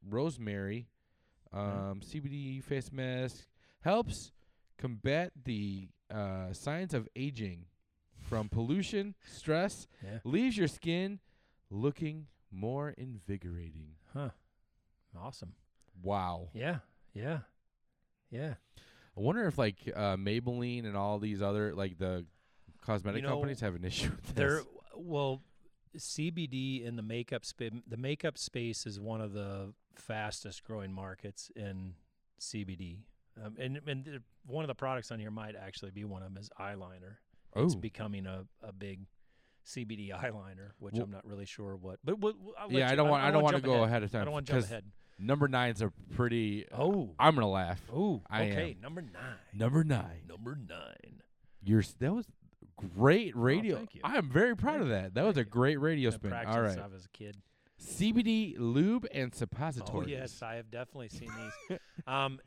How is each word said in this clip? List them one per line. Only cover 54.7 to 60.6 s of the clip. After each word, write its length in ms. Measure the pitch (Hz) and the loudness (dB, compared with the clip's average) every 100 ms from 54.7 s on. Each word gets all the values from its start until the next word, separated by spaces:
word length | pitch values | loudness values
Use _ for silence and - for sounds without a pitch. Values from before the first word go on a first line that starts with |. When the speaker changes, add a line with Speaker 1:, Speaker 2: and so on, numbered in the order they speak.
Speaker 2:
Thank 100 | 302 | 2
Speaker 1:
of 60 | 165 | 2
Speaker 2:
you. 40 | |
Speaker 1:
that. 220 | 104 95 | 2 0
That 100 | 95 | 2
was 80 | 196 | 4
a 80 | 156 | 4
Speaker 2:
Thank 60 | 107 | 2
you. 40 | |
Speaker 1:
great 240 | 117 131 151 | 6 6 6
radio 320 | 151 160 123 | 2 4 2
Speaker 2:
I 20 | |
Speaker 1:
spin. 200 | 107 101 | 2 -2
All 60 | 117 | -2
Speaker 2:
practiced 200 | 110 117 | 0 2
Speaker 1:
right. 140 | 110 | 4
Speaker 2:
stuff 180 | 92 101 | 2 -4
as 120 | 95 92 | -12 -18
a 20 | |
kid. 300 | - 104 101 - _ _ - | -16 -14 -16 -20 _ _ -18
Speaker 1:
C 340 | - - 214 | -8 2 4
B 100 | 226 | 6
D 340 | 220 220 214 - | 6 4 2 0
lube 480 | 117 127 185 240 220 | 2 6 6 4 0
and 200 | 160 127 | -2 -4
Speaker 2:
Oh, 20 | - | -2
Speaker 1:
suppositories. 720 | 117 - 156 127 - 101 - | -4 -2 -4 -4 -4 -4 -2
Speaker 2:
yes, 320 | 135 127 - | -4 -8 -10
I 120 | 117 | -8
have 140 | 117 | -8